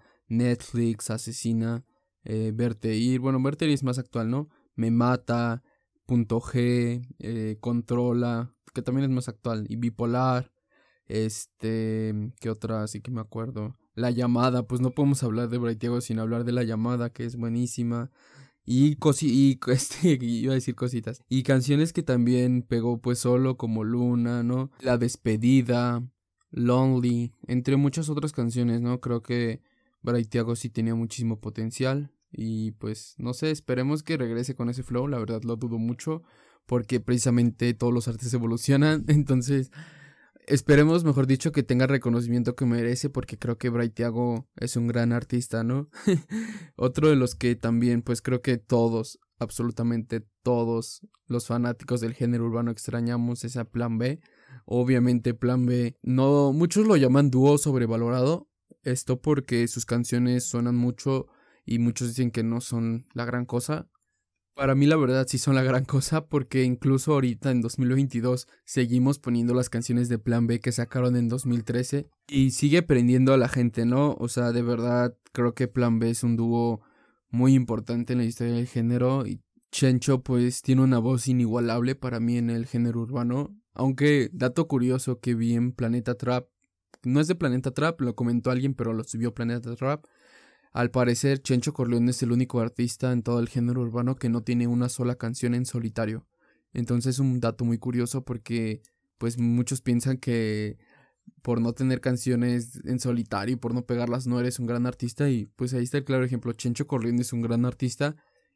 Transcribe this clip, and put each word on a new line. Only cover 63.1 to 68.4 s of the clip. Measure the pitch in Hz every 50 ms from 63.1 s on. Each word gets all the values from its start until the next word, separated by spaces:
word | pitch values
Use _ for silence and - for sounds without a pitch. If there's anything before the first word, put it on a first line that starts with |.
| _
la | 127 120
gran | 120 120 123 123
cosa. | 127 - 123 120 - 151 160 165 - _ _ _ _ _ _ _ _ _ _ _ _ _
Para | - 139 135 135
mí | 135 143
la | 147 160
verdad | 160 143 123 127 131 131
sí | 131 - 123
son | - - 135
la | 131 131
gran | 131 131 127 131
cosa, | - - 135 - - 160 160 156
porque | - - 143 135 - - 131 127
incluso | 127 123 117 - 135 135 135 - 156 151
ahorita | 139 131 123 117 104 - 139
en | 127 123 113
dos | 117 - -
mil | 131 123
veintidós | 131 135 139 131 - 117 113 123 127 123